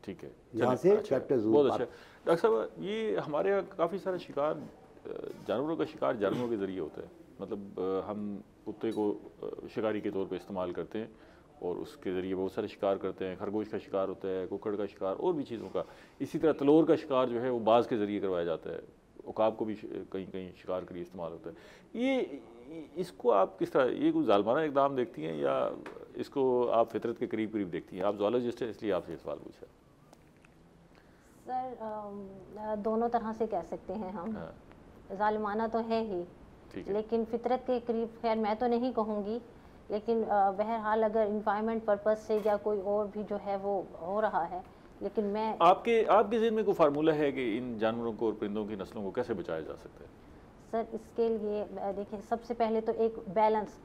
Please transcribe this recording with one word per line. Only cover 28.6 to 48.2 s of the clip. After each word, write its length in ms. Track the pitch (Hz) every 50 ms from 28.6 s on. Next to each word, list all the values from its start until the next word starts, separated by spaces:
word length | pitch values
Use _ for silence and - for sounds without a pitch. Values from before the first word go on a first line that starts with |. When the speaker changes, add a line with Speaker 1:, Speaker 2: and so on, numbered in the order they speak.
Speaker 1:
हैं 80 | 131 117
इसलिए 220 | 101 - 123 104
आपसे 200 | 95 87 85 87
ये 60 | 82 73
सवाल 200 | - 78 76 76
पूछा। 300 | - - - - - - - - _ - - _ - - - - - - - - - - - - - - - - - - - - - - - - - - - - - 330
Speaker 3:
सर, 300 | 240 254 254 262 247 226
अम, 460 | 220 220 214 214 208 208 202 202 202 190 196 196 185 - - 208
अ, 180 | 214 214 220
दोनों 340 | 214 202 226 220 226 233 233
तरह 240 | 233 233 220 220 220
से 140 | - 226 220
कह 140 | 208 180
सकते 320 | 165 - - 175 - - 185
हैं 180 | 214 190 185
हम। 200 | 196 190 170 220
Speaker 1:
हाँ। 240 | 220 190 165 - - - - - - - - - - - - -
Speaker 3:
जालिमाना 560 | 196 190 208 214 214 214 214 208 202 220 226 226
तो 120 | 226 233
है 360 | 226 226 226 226 226 220 196
ही, 80 | 175 175 175 - - - - - - - - -
Speaker 1:
ठीक 140 | - 165 160
है। 60 | 196
Speaker 3:
लेकिन 320 | 208 214 214 233 226 226
फितरत 340 | 220 - 233 233 247 247 247
के 200 | 254 - 254 240
करीब, 280 | 240 - 226 226 233 226
खैर 300 | 226 - - 233 220 220
मैं 180 | 220 202 220
तो 120 | 220 247 240
नहीं 260 | 240 233 240 262 233
कहूँगी, 480 | 226 214 214 214 208 202 202 220 240 - - - - - - - - - -
लेकिन, 320 | 202 214 208 - 233 226 220
अ, 280 | 208 202 208 196 196
बहरहाल 520 | 196 190 208 214 233 226 208 214 214 220 220
अगर 180 | 214 208 226
environment 640 | 220 202 208 214 208 220 196 208 214 226 226 226 220
purpose 400 | 220 208 202 202 214 214 214 214 -
से 120 | 220 214
या 180 | 202 214 208 208
कोई 200 | 208 214 214 202
और 300 | 185 202 202 208 214 202
भी 160 | 196 214 214
जो 120 | 185 202
है 220 | 202 196 202 196 196
वो 280 | 190 202 202 190 - - 175 -
हो 180 | 165 170 196 214
रहा 240 | 220 202 196 185 160
है, 200 | 165 170 180 196 - - - - - - - 208
लेकिन 220 | 202 - - 208
मैं 320 | 202 196 214 220 220 214 -
Speaker 1:
आपके, 420 | 165 170 196 190 - 233 233 226 214
आपके 360 | - 165 208 233 202 220 226
ज़हन 140 | 214 233 214
में 120 | 220 214
कोई 80 | 190 196
formula 400 | - 170 147 143 147 156 160 156
है 180 | 151 151 143
कि 260 | 127 131 131 117 101 120
इन 220 | 123 127 120 107
जानवरों 340 | 107 110 113 120 117 117 110
को 140 | 101